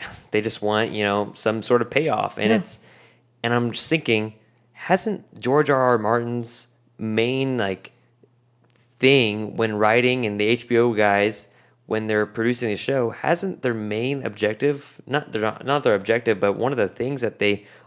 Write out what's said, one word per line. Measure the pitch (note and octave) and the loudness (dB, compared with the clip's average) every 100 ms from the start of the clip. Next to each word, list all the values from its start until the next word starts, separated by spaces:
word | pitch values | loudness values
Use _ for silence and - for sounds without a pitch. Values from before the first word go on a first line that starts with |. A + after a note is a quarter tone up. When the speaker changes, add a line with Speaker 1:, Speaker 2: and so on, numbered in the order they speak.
| - | -12
Speaker 1:
<laughs> | - - | -18 -4
they | G#2+ | -2
just | A2 - | -2 -4
want, | G#2 G#2+ A2+ | -2 0 0
you | G#2+ | -2
know, | G#2 G2+ G#2 | 0 0 -4
some | - A2 A2 | -4 -2 -2
sort | - A#2+ | 2 2
of | A#2 | 2
payoff, | - D#3+ G#2+ G2+ - | 0 0 -2 -4 -2
and | G#3+ | 0
Speaker 2:
Yeah. | - | 0
Speaker 1:
it's, | - - - - _ _ _ _ | -2 -14 -20 -20 _ _ _ _
and | A#2 | -2
I'm | A#2+ A#2+ | 0 0
just | G#2 - | -4 -2
thinking, | E3 B2 A2 G#2+ - _ _ _ | -2 0 0 -2 -10 _ _ _
hasn't | - - F#3 A3 G3 - - | -14 -2 0 0 -6 -10 -6
George | A#2+ C#3+ C#3+ | 0 2 4
R | C3+ | 4
R | B2+ A#2 | 4 4
Martin's | G#2+ A#2+ A#2+ A#2+ A2+ - - _ _ - | 2 0 0 -6 -6 -12 -16 _ _ -10
main, | A2 A2 A#2 C3 C3+ B2 | -4 0 0 0 -2 -2
like, | G2 F#2 - _ _ _ _ _ _ _ _ _ _ _ | -2 -4 -12 _ _ _ _ _ _ _ _ _ _ _
thing | C3 C#3 A2 G#2+ G#2+ - | 4 6 4 0 -4 -2
when | A2+ G#2 | -2 2
writing | G#2+ A#2+ B2 B2+ A2 | 4 4 2 0 -2
and | G#2 | 0
the | G#2+ | 0
H | A#2+ - | 0 2
B | A#2 | 2
O | A#2+ | 2
guys, | G#2+ G#2 G2+ G#2 G#2 - _ _ _ - | 4 4 4 2 -2 -14 _ _ _ -6
when | A2 A2 | -4 0
they're | G#2+ G#2 | 0 -2
producing | A#2 A#2 A#2+ A#2 | -2 -2 -2 -4
the | G2+ | -4
show, | - C3+ A#2 | -2 -2 -2
hasn't | - - E3+ F#3+ - | -2 -2 -2 -4 -4
their | B2+ | -4
main | A2+ G#2+ G#2+ B2+ C#3 A#2+ | -4 -4 -4 -2 -4 -6
objective, | G#2 G#2+ A2 C#3+ C#3 - - - | -2 -2 0 -2 -2 -8 -20 -6
not | C#3+ - | -4 -4
their, | A2 G#2+ G#2+ | -4 -4 -4
not | B2+ C#3+ | -2 0
their | C3 G2+ | 2 2
objective, | G2 A#2 A#2 G2 | 2 0 0 2
but | G2+ | 0
one | G2 B2 | 0 -2
of | B2+ | 0
the | G2 | -2
things | - B2 C3+ | -2 -6 -4
that | A2 - | -4 0
they | G#2 G2+ - - | 0 0 -6 -20